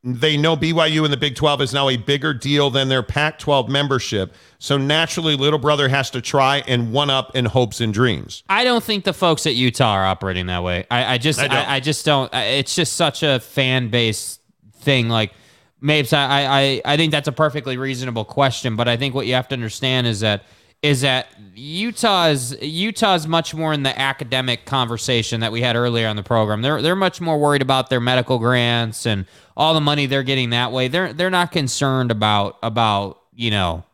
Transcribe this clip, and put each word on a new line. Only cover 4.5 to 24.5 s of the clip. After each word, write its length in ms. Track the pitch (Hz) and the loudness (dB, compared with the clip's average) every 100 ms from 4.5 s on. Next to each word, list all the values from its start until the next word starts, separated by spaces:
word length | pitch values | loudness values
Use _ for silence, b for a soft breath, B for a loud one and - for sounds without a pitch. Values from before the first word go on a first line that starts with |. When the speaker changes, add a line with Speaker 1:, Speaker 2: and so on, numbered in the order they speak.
| b | b
Speaker 1:
So 180 | - 139 | -2 0
naturally, 580 | 139 151 165 - 160 143 | 2 2 0 -2 0 2
little 220 | 143 147 | 2 2
brother 280 | 143 147 135 | 2 2 2
has 220 | 139 127 | 0 -2
to 100 | 127 | -6
try 420 | - 143 131 139 127 | 0 2 4 2 0
and 240 | 123 113 | 0 0
one 180 | 127 143 | 0 2
up 260 | 135 - 131 | 0 0 -2
in 100 | 120 | 0
hopes 340 | 131 117 - | 2 0 0
and 140 | 113 | -2
dreams. 500 | 104 127 78 - - - | 2 2 0 -8 -18 -2
Speaker 2:
I 160 | 196 247 | 2 2
don't 180 | 240 | 0
think 220 | 226 208 190 | 0 -2 -2
the 80 | |
folks 340 | 160 175 156 160 | 0 2 2 0
at 80 | 120 | 2
Utah 360 | 127 - 120 | 0 2 2
are 140 | 98 95 | 4 2
operating 420 | 95 95 90 90 | 0 -2 -4 -2
that 140 | 90 | -2
way. 240 | 90 90 - | -2 -4 -2
I, 220 | 120 131 | -2 0
I 40 | 127 | 0
just, 220 | 139 120 | 0 0
Speaker 1:
I 80 | 135 | 0
don't. 220 | 139 143 | 0 0
Speaker 2:
I, 60 | 135 | -2
I 40 | |
just 260 | 131 143 156 | -2 -2 2
don't. 280 | 143 131 | 2 0
I, 100 | - | -2
it's 320 | 107 139 131 - | 0 -2 -2 -2
just 180 | 160 | -2
such 300 | - 160 - | 0 -2 0
a 160 | 156 131 | 0 0
fan 480 | - - 131 131 120 | -2 -2 0 0 0
base 500 | 120 113 104 - - _ _ 107 _ | 0 0 -2 -8 -14 _ _ _ _
thing. 280 | 143 131 117 | 2 2 2
Like, 220 | 113 107 b b b b _ | 0 0 b b b b _
Mapes, 320 | 143 151 131 | 0 2 2
I, 140 | 151 135 | 0 2
I, 340 | 139 135 139 | 0 2 2
I, 220 | 139 135 - | 2 0 0
I 120 | 147 | 0
think 140 | 160 | 2
that's 160 | 151 143 | 0 -2
a 40 | |
perfectly 460 | 139 151 143 131 127 | 0 0 0 -6 -6
reasonable 480 | 135 127 127 117 104 | -6 -6 -6 -6 -4
question, 500 | - 139 - 127 110 | 0 0 0 -4 0
but 120 | 120 | 0
I 100 | 117 | 0
think 160 | 139 | -2
what 140 | 131 110 | -2 -2
you 80 | 127 | -2
have 120 | 123 | -2
to 40 | |
understand 540 | 131 110 - 131 127 120 | -6 -6 -4 -2 0 0
is 140 | 104 | 0
that, 200 | 110 101 b b b b | 0 -2 b b b b
is 200 | 147 135 | 0 2
that 260 | 139 127 - - 101 | 2 0 -4 -18 -20
Utah 760 | 98 143 170 226 220 226 190 165 | -20 -10 -6 -6 -2 0 2 2
is, 280 | 143 120 139 | 2 -2 -8
Utah 500 | 151 160 208 - 208 | -8 -4 -4 0 2
is 140 | 175 156 | 2 2
much 260 | 165 160 | -2 -2
more 200 | 160 160 | -4 -2
in 100 | 151 | 0
the 160 | 135 - | -2 -2
academic 680 | 135 135 123 131 127 | -4 -4 -4 -2 -2